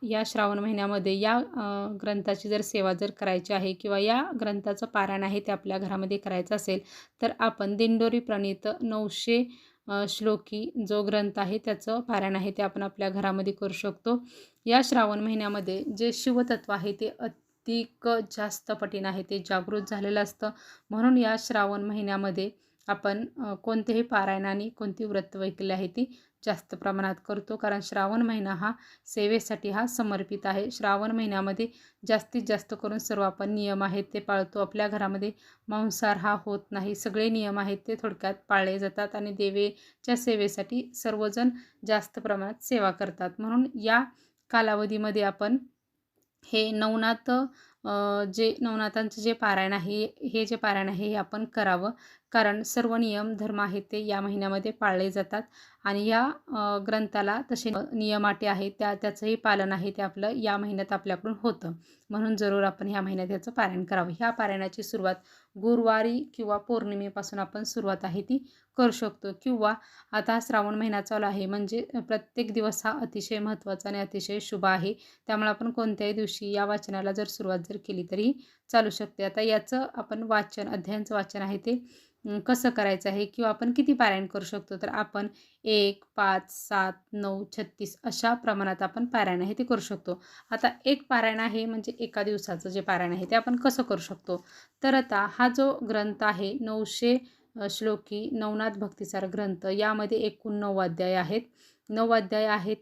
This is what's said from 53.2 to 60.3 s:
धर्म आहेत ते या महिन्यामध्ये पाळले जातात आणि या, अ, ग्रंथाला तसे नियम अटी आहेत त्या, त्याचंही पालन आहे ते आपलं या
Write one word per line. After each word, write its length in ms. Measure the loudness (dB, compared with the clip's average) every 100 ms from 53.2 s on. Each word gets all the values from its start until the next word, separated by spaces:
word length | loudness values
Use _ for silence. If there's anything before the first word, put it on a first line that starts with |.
| -2
धर्म 280 | -4 -2 -2
आहेत 200 | -2 -2 -4
ते 140 | -6 -2
या 160 | -2
महिन्यामध्ये 500 | 0 -2 0 0 -2
पाळले 400 | 0 2 2 0
जातात 300 | -2 -4 -4 -8 -18 -20 _
आणि 220 | -2 0 2
या, 260 | 4 2 -2 -6
अ, 300 | -2 0 0 0
ग्रंथाला 540 | 0 0 0 0 -2 -2
तसे 180 | -4 -2 -4 -4
नियम 340 | -2 0 2 2
अटी 180 | 2 0
आहेत 260 | 0 -2 -2
त्या, 160 | -4 -2
त्याचंही 400 | -4 -2 -2 0
पालन 360 | 2 4 2
आहे 200 | 0 -4
ते 100 | -4
आपलं 280 | -4 -2
या 280 | -4